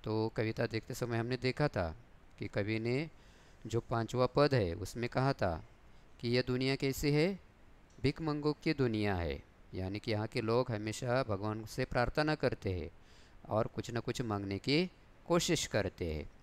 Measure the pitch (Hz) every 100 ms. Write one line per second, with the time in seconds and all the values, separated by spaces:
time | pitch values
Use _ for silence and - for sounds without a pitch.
0 | 113 110 110 - 110 113 117 113 - 127
1 | 120 117 117 127 127 - 147 107 85 82
2 | - - - - 104 110 101 110 117 127
3 | 156 - - - - - - 117 - 117
4 | 110 123 127 - 147 131 92 85 117 117
5 | 120 131 135 135 95 80 - - - -
6 | - - 120 123 127 123 131 135 139 131
7 | 147 147 175 190 - - - - - -
8 | 135 - 160 147 147 147 165 147 123 107
9 | 104 92 82 71 - - - 95 92 104
10 | - 104 110 127 110 117 127 107 107 107
11 | 127 127 127 98 107 110 107 - 131 127
12 | 120 - 151 151 131 - 101 90 76 -
13 | - - - - - 110 117 - 110 117
14 | 120 - 120 104 98 98 - 147 180 -
15 | - - - 170 170 160 - 113 95 -
16 | 85 76 71 -